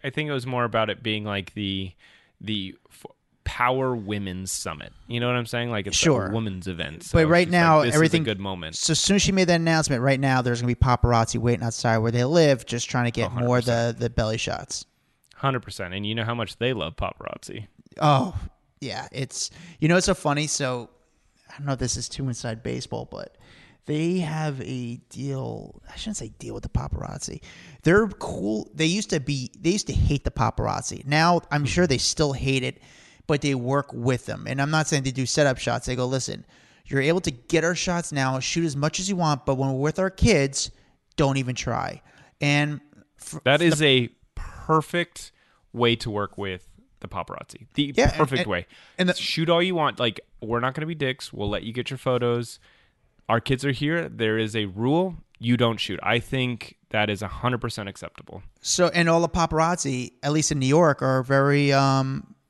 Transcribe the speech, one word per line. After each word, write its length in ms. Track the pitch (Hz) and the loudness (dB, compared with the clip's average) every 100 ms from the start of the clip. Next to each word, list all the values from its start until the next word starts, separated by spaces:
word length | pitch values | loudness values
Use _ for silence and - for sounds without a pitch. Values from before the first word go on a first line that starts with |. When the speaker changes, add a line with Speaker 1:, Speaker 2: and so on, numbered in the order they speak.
Speaker 1:
I 60 | 139 | -8
think 200 | 151 151 | -6 -4
it 40 | |
was 120 | 135 127 | -4 -4
more 160 | 123 | -2
about 260 | 120 110 107 | 0 0 0
it 120 | 98 | -2
being 200 | 113 107 104 | -4 -4 -4
like 280 | 98 92 | -6 -6
the, 380 | 104 101 95 92 - _ _ _ - | -6 -4 -4 -6 -12 _ _ _ -14
the 340 | 95 107 92 - _ | -6 -6 -6 -14 _
F-, 160 | - - _ _ _ - | -20 -20 _ _ _ -6
Power 480 | - 123 131 131 120 | 0 2 2 0 -2
Women's 560 | 98 104 95 92 92 | -4 -4 -4 -8 -8
Summit. 400 | - 92 78 50 - - | -8 -8 -10 -12 -18 -8
You 140 | 120 | -4
know 60 | 120 | 0
what 100 | 123 | -2
I'm 80 | 113 | -2
saying? 260 | 120 120 | -4 -2
Like, 160 | 107 98 | -4 -2
it's 80 | - | 2
Speaker 2:
Sure. 320 | 160 127 95 | 4 4 2
Speaker 1:
a 40 | |
women's 340 | 113 107 92 92 | -2 -2 -6 -6
event. 360 | 87 76 80 | -6 -6 -10
So 100 | - | 0
Speaker 2:
But 60 | 170 | 4
Speaker 1:
it's 60 | 160 | 6
Speaker 2:
right 180 | 175 170 | 6 4
Speaker 1:
just 60 | |
like, 80 | 175 | 4
Speaker 2:
now, 200 | 165 156 | 6 6
Speaker 1:
this 120 | 123 151 | 6 4
Speaker 2:
everything 280 | 160 165 | 4 4
Speaker 1:
is 40 | 120 | 0
a 40 | |
good 80 | 98 | -2
moment. 340 | 98 92 80 80 | -4 -6 -8 -4
Speaker 2:
So 160 | - | 0
as 80 | 156 | 2
soon 160 | - 196 | 4 4
as 60 | |
she 100 | - | 4
made 140 | 190 175 | 2 4
that 100 | 170 | 4
announcement, 400 | 165 160 147 123 | 4 2 2 2
right 180 | 135 135 | 2 2
now 220 | 135 131 | 2 2
there's 180 | 123 117 | 2 0
gonna 60 | 123 120 | 0 2
be 0 | |
paparazzi 640 | 127 123 120 117 113 117 | 4 4 4 4 2 0
waiting 240 | 120 120 | 0 0
outside 360 | 117 - 120 113 | -2 -2 0 2
where 120 | 113 | 2
they 140 | 120 127 | 2 4
live, 400 | 170 151 127 - | 6 6 4 -2
just 240 | 120 - | -6 -2
trying 160 | 127 120 | -2 0
to 60 | |
get 200 | - 92 | -2 -2
more 280 | 123 123 123 | 0 2 2
Speaker 1:
A 20 | |
hundred 0 | |
percent. 360 | 120 117 117 117 | 2 2 0 -2
Speaker 2:
the, 40 | |
the 60 | 120 | -4
belly 280 | 120 110 110 | -2 -2 -2
shots. 480 | - - - - - _ _ _ _ - | -4 -6 -8 -12 -12 _ _ _ _ -6
Speaker 1:
Hundred 260 | 139 127 | -2 -2
percent. 320 | - - 90 | -6 -10 -8
And 120 | 95 104 | -6 -4
you 80 | |
know 120 | 113 113 | -4 -4
how 100 | 120 | -4
much 220 | 101 - | -6 -2
they 160 | 123 | -2
love 240 | 117 78 - | -2 -4 -6
paparazzi. 720 | 95 - - - - - 104 _ - - | -8 -6 -12 -12 -14 -14 -16 _ -16 0
Speaker 2:
Oh, 340 | 151 139 127 - - _ _ - | 2 4 2 -4 -10 _ _ -12
yeah. 260 | 123 98 - | -10 -8 -10
It's, 360 | 127 135 - - - - - | -8 -8 -8 -10 -12 -18 -2
you 80 | 156 | 2
know, 80 | 180 | 4
it's 100 | 196 | 2
so 60 | |
funny. 320 | 180 151 143 151 | 0 0 0 -2
So 420 | - 131 123 113 _ _ _ _ _ _ | -2 -2 -4 -8 _ _ _ _ _ _
I 40 | - | -10
don't 80 | 143 | -6
know 60 | |
if 60 | 131 | -2
this 160 | 127 117 | -2 -4
is 140 | - | -8
too 180 | - 135 | -6 -6
inside 340 | 120 120 113 | -6 -8 -8
baseball, 440 | 120 123 - 113 123 | -6 -8 -6 -10 -10
but 280 | 50 - _ - - - _ - | -14 -16 _ -20 -20 -20 _ -6
they 320 | 151 165 185 | -2 -2 -2
have 400 | 156 156 156 131 | -2 -4 -4 -6
a 360 | 113 127 120 120 - | -8 -8 -8 -10 -14
deal. 720 | - 139 135 120 107 101 - - | -10 -8 -6 -6 -10 -14 -18 -18
I 60 | - | -12
shouldn't 220 | 220 - | -10 -8
say 160 | 110 - | -10 -14
deal 140 | - | -12
with 100 | 107 | -10
the 60 | - | -4
paparazzi. 720 | - - - - - - - - - - 135 | -4 -4 -6 -8 -10 -10 -12 -16 -20 -20 -2
They're 240 | 156 196 220 | 4 4 4
cool. 600 | - - - 196 214 - | -2 -8 -4 -2 -2 -4
They 120 | 147 160 | -2 0
used 220 | 196 - | 0 -2
to 100 | 165 | -2
be, 280 | 131 139 123 - | -2 -4 -6 -4
they 120 | 160 | 0
used 180 | 202 - | 0 0
to 60 | |
hate 320 | - - 143 - | 2 2 2 -2
the 60 | |
paparazzi. 760 | - 117 - 110 131 - - 135 | 0 0 0 -4 -4 -6 -8 0
Now, 340 | 151 165 175 - | 4 4 4 0
I'm 120 | 147 139 | -2 0
sure 220 | 175 180 | 2 2
they 100 | 123 | 2
still 360 | - - 147 | 0 2 0
hate 300 | 127 131 135 | 0 0 0
it, 180 | 127 - - - - _ - | -2 -8 -16 -20 -20 _ -2
but 120 | 147 | 0
they 140 | 143 135 | 2 0
work 380 | 120 143 - | 0 -2 -2
with 320 | - 120 123 - | -2 0 0 -2
them. 200 | 104 - | -8 -6
And 160 | 135 | -2
I'm 100 | 143 | 0
not 160 | 156 156 | 2 2
saying 160 | 143 | 0
they 80 | 131 | 0
do 140 | 127 127 | -2 0
setup 320 | - 143 127 | 4 4 2
shots. 280 | - 117 - | -2 -2 -2
They 100 | 123 | -2
go, 100 | 127 | -2
"Listen, 400 | 131 - - - _ _ _ - | -2 -4 -8 -14 _ _ _ -4
you're 160 | 135 | 0
able 200 | 139 180 | 2 2
to 100 | 175 | -2
get 320 | 127 - 160 | -8 0 0
our 120 | 160 170 | 2 0
shots 360 | 190 175 165 | -2 -2 -2
now, 260 | 143 131 131 | -2 -2 -2
shoot 260 | - 170 165 | -2 0 0
as 100 | 139 | 0
much 240 | 151 - | -2 -2
as 80 | 190 | -2
you 60 | 185 | 0
want, 300 | 160 143 - | 0 0 0
but 100 | 131 | 0
when 160 | 135 | 0
we're 80 | 131 | 0
with 200 | 151 160 | -2 0
our 100 | 190 | -2
kids, 600 | - 240 170 139 - - - _ _ _ - | 2 4 6 2 -2 -6 -10 _ _ _ 0
don't 220 | 139 135 | 2 2
even 180 | 127 120 | -2 -4
try." 460 | 127 117 87 - _ - - - | -4 -4 -4 -8 _ -20 -20 -4
And 400 | 143 147 147 147 - - _ _ | 0 2 0 -4 -12 -20 _ _
f-, 200 | - 156 127 | -14 -2 2
Speaker 1:
That 160 | 147 | 4
is 180 | 170 151 | 4 4
Speaker 2:
the 60 | 151 | 4
Speaker 1:
a 220 | 131 117 _ _ - | 4 2 _ _ -14
perfect 960 | - - - 156 - 175 170 - - _ _ _ _ | -14 -8 0 0 2 -4 -6 -10 -20 _ _ _ _
way 220 | 117 117 110 | 0 2 2
to 140 | 120 | -2
work 260 | 104 101 - | -4 -6 -6
with 300 | 98 90 - - _ _ | -8 -8 -12 -20 _ _
the 80 | - | -12
paparazzi. 600 | 98 - - - - - - | -10 -8 -10 -14 -20 -8 -2
The 180 | 143 135 | 0 4
Speaker 2:
Yeah, 140 | 277 | 2
and, 40 | |
Speaker 1:
perfect 280 | - 135 135 | 4 2 0
Speaker 2:
and, 80 | 104 | 0
Speaker 1:
way. 160 | 87 - - - - | -4 -6 -16 -10 -2
Speaker 2:
and 100 | 180 | 0
the 60 | |
Speaker 1:
Shoot 360 | - - - 165 | 0 -2 -2 2
all 120 | 170 | 2
you 120 | 185 175 | 2 2
want. 220 | 143 110 | 0 0
Like, 200 | 120 - - - | -2 -2 -12 -12
we're 180 | 110 117 | -4 -2
not 140 | 127 | -2
gonna 140 | 139 156 | -4 -6
be 80 | 165 | -4
dicks. 360 | 135 127 - | -4 -4 -8
We'll 180 | - 101 | -6 -4
let 140 | 104 | -4
you 80 | 113 | -6
get 180 | 120 117 | -8 -6
your 80 | 131 | -4
photos. 640 | 135 123 120 120 117 - _ _ _ _ _ _ - | 0 2 2 0 -4 -12 _ _ _ _ _ _ 0
Our 120 | 117 | 0
kids 240 | - 131 139 | 2 0 0
are 60 | |
here. 340 | 127 147 170 78 | 0 0 -2 -2
There 300 | 110 110 110 | -2 0 2
is 180 | 110 110 | 0 -2
a 100 | 101 | -4
rule. 500 | 95 123 160 185 160 - - | -2 2 2 0 -4 -16 -4
You 200 | 117 120 | 2 4
don't 200 | 117 110 | 4 0
shoot. 180 | - 92 | -4 -4
I 180 | 98 117 | -2 -2
think 580 | - 131 123 117 - - _ | 0 -2 -2 -4 -12 -20 _
that 180 | 110 107 | 0 0
is 120 | 101 | -2
a 60 | 101 | -6
hundred 320 | - 123 123 | -4 -2 -2
percent 300 | 120 113 98 | -4 -6 -10
acceptable. 520 | - 82 - - 95 - _ | -10 -16 -16 -18 -18 -18 _
Speaker 2:
So, 260 | - - 175 | -2 2 2
and 220 | 170 170 | 4 4
all 100 | 165 | 4
the 80 | 165 | 2
paparazzi, 840 | 180 165 160 160 175 135 127 123 - | 0 0 2 2 0 -2 -4 -6 -6
at 80 | 143 | -2
least 200 | 156 147 | 0 0
in 80 | 151 | 2
New 60 | 131 | 4
York, 360 | 151 160 139 | 6 6 4
are 200 | 131 131 | 2 2
very, 500 | 127 139 139 143 143 | 2 4 4 4 4
um, 600 | 139 135 135 135 139 - - | 4 4 2 0 -4 -10 -20